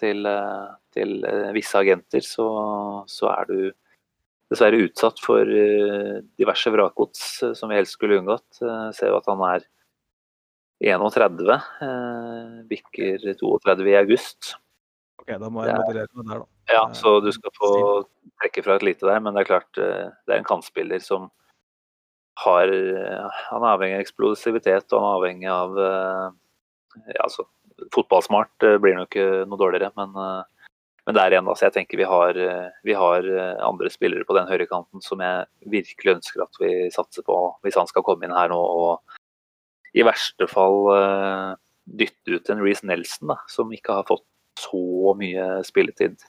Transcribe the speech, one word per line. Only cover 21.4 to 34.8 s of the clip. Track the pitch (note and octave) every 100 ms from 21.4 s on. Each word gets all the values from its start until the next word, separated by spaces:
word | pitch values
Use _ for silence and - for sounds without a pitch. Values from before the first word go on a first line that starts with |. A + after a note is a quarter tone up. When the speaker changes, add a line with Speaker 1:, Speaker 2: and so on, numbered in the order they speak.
| _ _ _ _ _ _ _ _ _ -
Speaker 1:
har, | - F2+ F#2+
eh, | F#2+ F#2+ F#2+ G2 G2 G2+ - -
han | A2+
er | A#2 G2
avhengig | F#2+ F#2+
av |
eksplosivitet, | G2 _ G#2 G#2 - A2+ G#2+ F#2+ -
og | A2
han | G#2
er | F#2+
avhengig | F#2 F2+ F#2+
av, | F#2 F#2 G2
eh, | F#2+ F#2+ F#2+ F#2+ F#2+ F#2 _ _ _ _ _ - A3
ja, | -
altså, | - - - _ _ _ -
fotballsmart, | - - F#2 - G#2 A2 _
eh, | A2+ G#2
blir | G2+
nok | F2+ F2+
ikke | G#2 G2 F#2+ F#2+
noe | G2+
dårligere, | G2 F2+ F#2+ G2+
men, | G2 G2
eh, | F#2+ F#2+ F#2 _ - _ _ _ -
men | A2
der | F#2
igjen | F#2 F#2
da, |
så | F#2 G#2
jeg |
tenker | G2+ F#2 G2+
vi |
har, | F#2+ F#2 F2 F2+
eh, | F2+ F2+ F2+ -
vi | G#2+
har, | G#2 F2+ F2
eh, | F#2 F#2+ F#2 G2
andre | A2 F#2+ F2+
spillere | - F2+ F2+
på | - F#2+
den | F2+
høyre | F#2 F2+
kanten | F2+